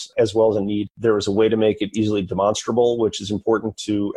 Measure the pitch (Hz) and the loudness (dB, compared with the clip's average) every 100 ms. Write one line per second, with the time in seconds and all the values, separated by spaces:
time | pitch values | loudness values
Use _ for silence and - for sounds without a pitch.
0 | - - 110 110 110 104 98 104 101 - | -6 0 0 4 2 2 -2 -4 -6 -2
1 | 113 104 101 98 110 110 107 101 101 110 | 0 0 0 2 2 4 2 0 -2 -2
2 | 107 104 90 92 101 107 - 117 120 120 | 0 0 -2 0 0 0 -2 2 2 2
3 | 110 - 101 101 - 110 110 - - 104 | 0 -2 -6 -4 0 0 -2 -8 -4 -2
4 | 101 | -2